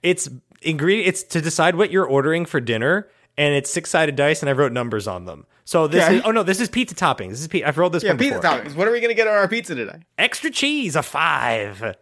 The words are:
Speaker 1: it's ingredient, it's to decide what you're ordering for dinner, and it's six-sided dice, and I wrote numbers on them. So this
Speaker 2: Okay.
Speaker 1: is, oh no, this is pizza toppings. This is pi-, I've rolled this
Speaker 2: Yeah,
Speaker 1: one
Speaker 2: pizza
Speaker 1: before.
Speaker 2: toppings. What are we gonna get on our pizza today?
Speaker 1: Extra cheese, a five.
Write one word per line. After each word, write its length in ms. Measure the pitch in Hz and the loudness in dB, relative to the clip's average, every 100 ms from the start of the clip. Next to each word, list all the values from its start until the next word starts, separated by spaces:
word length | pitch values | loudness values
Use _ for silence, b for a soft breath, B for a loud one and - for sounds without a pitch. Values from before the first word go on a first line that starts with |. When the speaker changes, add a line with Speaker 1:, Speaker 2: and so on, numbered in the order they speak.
Speaker 1:
it's 240 | 175 180 139 127 _ _ | 0 0 -4 -12 _ _
ingredient, 460 | 156 156 160 214 190 | -4 0 2 2 2
it's 160 | 185 | -2
to 180 | - 170 | -4 -4
decide 340 | 156 160 160 170 | -2 2 2 4
what 140 | 208 | 2
you're 140 | 185 151 | 2 2
ordering 400 | 139 139 165 170 | 2 2 0 0
for 140 | 147 | -4
dinner, 480 | 117 110 127 185 202 b b - | -2 0 2 0 -2 b b 0
and 160 | 147 143 | 2 2
it's 140 | 139 | 0
six-sided 440 | 180 160 170 156 139 | -6 0 0 0 2
dice, 260 | 143 156 | 2 2
and 60 | 143 | 0
I 40 | |
wrote 180 | 135 143 | 2 0
numbers 360 | 120 120 110 101 | 0 -4 -4 -4
on 180 | 90 90 | -8 -10
them. 200 | 76 - _ - | -16 -20 _ -2
So 220 | 170 156 | 0 2
this 160 | 170 | 4
Speaker 2:
Okay. 140 | 165 196 | 4 4
Speaker 1:
is, 40 | 220 | 2
oh 60 | |
no, 120 | 226 | 0
this 160 | 185 190 | 0 0
is 80 | 233 | 0
pizza 240 | 233 254 | 0 -4
toppings. 360 | - 170 131 92 | 0 0 0 -6
This 120 | 110 | -10
is 60 | 156 | -4
pi-, 160 | 190 139 | -2 -2
I've 120 | 143 | 2
rolled 140 | 180 | 2
this 100 | 165 | 2
Speaker 2:
Yeah, 80 | 202 | 0
Speaker 1:
one 60 | 147 | 2
Speaker 2:
pizza 200 | 277 214 | 0 2
Speaker 1:
before. 200 | 175 135 | 0 0
Speaker 2:
toppings. 160 | 113 143 | -4 -2
What 120 | 208 | 0
are 40 | |
we 80 | 240 | 2
gonna 140 | 233 220 | 0 2
get 120 | 220 | 2
on 60 | 208 | 2
our 120 | 190 | 2
pizza 260 | 226 - 139 | -2 -4 -8
today? 240 | 107 160 _ - | -8 -10 _ -2
Speaker 1:
Extra 320 | 233 - 311 | -2 -2 -6
cheese, 440 | - 277 302 220 147 | -2 -2 0 -2 -2
a 60 | |
five. 920 | - 147 160 139 120 113 104 98 110 92 | -2 -2 0 0 0 -2 -4 -6 -8 -8